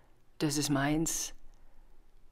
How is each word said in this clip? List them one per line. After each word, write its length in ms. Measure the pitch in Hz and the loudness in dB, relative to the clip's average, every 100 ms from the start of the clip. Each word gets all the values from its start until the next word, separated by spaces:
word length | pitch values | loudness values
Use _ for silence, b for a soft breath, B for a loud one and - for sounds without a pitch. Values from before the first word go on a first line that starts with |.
| b b - - | b b -16 0
das 200 | 156 147 | 0 2
ist 100 | 139 | 2
meins. 640 | 139 143 156 165 - - - - - - - - - - - - | 2 4 2 2 0 -4 -8 -14 -14 -18 -18 -18 -20 -20 -20 -20